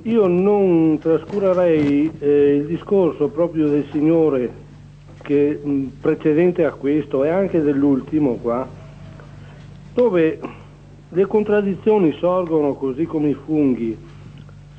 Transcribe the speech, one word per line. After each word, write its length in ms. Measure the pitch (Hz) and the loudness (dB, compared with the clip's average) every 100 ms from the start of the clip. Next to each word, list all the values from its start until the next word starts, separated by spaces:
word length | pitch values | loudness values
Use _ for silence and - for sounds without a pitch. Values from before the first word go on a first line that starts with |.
io 240 | 220 226 190 | 0 2 4
non 720 | 175 196 208 190 170 160 151 | 2 2 2 4 4 4 2
trascurerei, 1120 | 160 156 - 202 196 180 175 160 143 143 156 151 | 0 0 -2 -2 0 2 2 2 2 2 0 -2
eh, 360 | 143 147 143 143 | 0 4 4 2
il 80 | 147 | -2
discorso 600 | 170 - 202 170 131 143 | -6 0 2 2 0 -2
proprio 380 | 147 170 160 151 | -2 -2 0 0
del 180 | 147 139 | 0 -2
signore 760 | 156 151 165 156 135 117 - - - - - - - | -2 2 2 2 0 -4 -8 -20 -20 -20 -20 -20 -14
che, 380 | - 143 143 143 | -2 0 0 -2
mm, 220 | 143 139 131 - | -4 -4 -4 -4
precedente 640 | 156 151 160 151 180 175 147 | -4 -2 0 2 2 2 -2
a 60 | |
questo 520 | - 135 151 147 135 | -2 -2 -2 -2 -2
e 60 | 147 | 0
anche 320 | 185 196 175 | 0 0 0
dell'ultimo 720 | 147 139 143 131 - 151 143 107 | 0 2 2 0 -2 -2 0 -2
qua, 260 | 117 120 131 - - - - - - - - - - - - | -4 -4 -6 -12 -20 -20 -20 -20 -20 -20 -20 -20 -20 -20 -6
dove 460 | - 240 180 160 147 - - - - - - - | 0 2 2 0 -2 -10 -16 -20 -20 -20 -20 -6
le 180 | 170 196 | -2 0
contraddizioni 840 | 214 208 208 196 175 220 214 165 143 | 0 2 0 0 -2 0 2 2 0
sorgono 540 | 175 185 170 160 143 | 0 0 0 0 0
così 320 | 131 135 127 165 | -2 -4 -4 -4
come 240 | 160 147 | -2 -2
i 60 | 131 - | -2 -4
funghi. 500 | 156 139 117 113 107 - - - - - - - | 0 0 0 -4 -8 -14 -20 -20 -20 -20 -20 -20